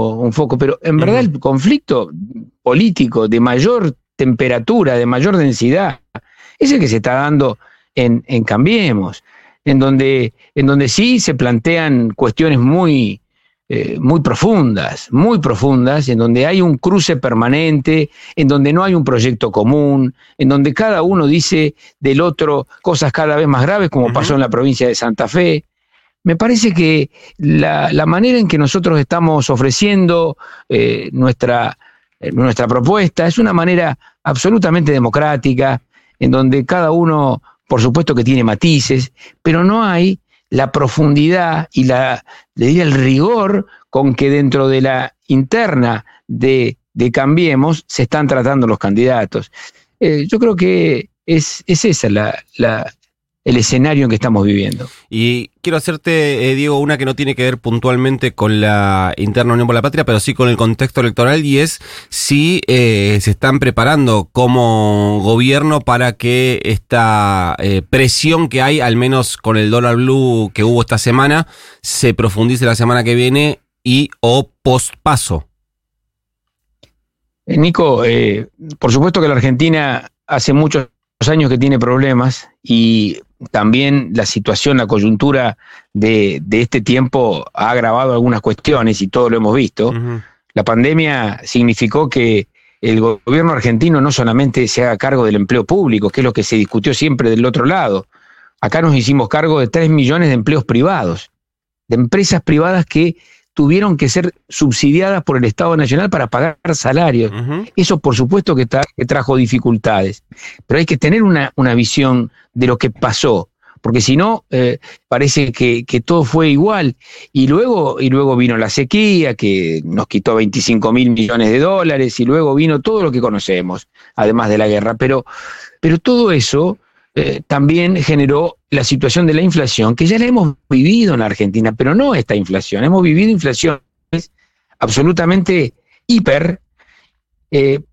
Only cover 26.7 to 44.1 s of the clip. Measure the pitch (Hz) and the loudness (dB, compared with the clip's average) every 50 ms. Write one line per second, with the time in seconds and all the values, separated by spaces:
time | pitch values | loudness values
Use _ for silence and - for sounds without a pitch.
26.7 | 175 165 175 160 160 156 143 139 _ _ - - - - 170 147 156 151 143 156 | 2 2 2 2 2 0 0 -4 _ _ -20 -20 -12 -4 -2 0 2 2 2 0
27.7 | 151 147 147 - - 151 156 160 165 180 220 247 247 247 220 170 165 151 147 135 | 0 0 -2 0 0 0 0 2 2 2 2 2 2 2 2 2 2 0 0 0
28.7 | - 196 170 180 165 151 135 - 175 170 170 165 156 151 131 - 139 117 131 135 | 0 0 0 0 2 0 0 0 0 0 0 2 2 0 0 0 0 0 0 0
29.7 | 123 - 202 208 208 196 185 170 175 170 165 160 139 - - - - - - - | 0 0 0 2 2 2 2 2 2 0 0 -2 -4 -8 -14 -20 -20 -18 -10 -4
30.7 | 127 117 117 117 117 113 - - - 131 127 127 120 - - 123 120 120 117 113 | -2 0 0 0 -2 -4 -6 -6 -4 0 0 0 0 0 -2 -2 0 0 -2 -4
31.7 | - - _ _ _ _ _ _ _ _ - - - - 123 127 113 - 123 113 | -6 -10 _ _ _ _ _ _ _ _ -10 -6 -2 0 0 0 0 0 0 0
32.7 | 123 123 120 135 196 214 196 160 - - 165 170 170 - 226 214 190 170 165 175 | 0 0 0 0 2 2 0 0 0 0 0 0 0 0 0 0 2 0 0 0
33.7 | 180 175 170 156 135 - _ _ _ _ - - 147 123 - 180 220 226 180 170 | 0 0 0 -2 -4 -6 _ _ _ _ -6 -4 -4 -2 0 0 2 2 2 2
34.7 | 160 180 160 143 151 135 120 117 107 143 151 151 147 135 113 139 127 123 135 135 | 0 2 2 2 2 2 0 0 0 0 0 0 0 -2 -2 -2 0 0 0 0
35.7 | 135 123 - _ _ _ _ _ _ - 131 127 127 131 131 131 127 139 131 - | -2 -4 -6 _ _ _ _ _ _ -4 -2 0 2 2 2 2 2 0 0 0
36.7 | 180 180 175 156 160 170 170 165 160 151 143 135 120 - - _ _ _ _ - | -2 0 0 0 2 2 2 2 0 0 0 0 -2 -4 -6 _ _ _ _ -4
37.7 | 147 120 110 127 120 - - - 147 120 117 117 135 127 120 110 107 104 - 175 | 0 0 2 2 2 0 0 0 0 0 0 2 2 2 2 0 0 0 2 2
38.7 | 160 143 - - 139 131 127 127 - _ - - - _ - - 156 170 180 185 | 2 2 0 0 -2 -2 -2 -4 -10 _ -20 -20 -20 _ -2 -2 0 2 2 2
39.7 | 208 226 226 202 180 170 175 190 190 - _ _ _ _ _ _ - 127 135 131 | 2 2 0 0 0 0 0 0 0 -4 _ _ _ _ _ _ -4 -2 -2 -2
40.7 | - 143 143 131 - - 156 147 143 147 147 160 175 185 175 165 160 156 160 - | -2 -2 -2 -2 0 0 0 2 2 2 2 2 0 0 0 -2 -2 -4 -6 -4
41.7 | - - 254 131 127 123 131 131 127 107 - - - - _ _ _ - 113 123 | -2 0 0 2 2 0 0 -2 -4 -6 -10 -16 -20 -20 _ _ _ -2 0 2
42.7 | 147 175 175 156 139 135 131 131 131 135 156 196 240 226 202 190 202 196 196 - | 2 2 2 2 2 2 2 2 2 2 2 0 0 0 0 0 -2 -2 -4 -8
43.7 | - - _ _ - 131 139 139 | -14 -20 _ _ -2 0 0 0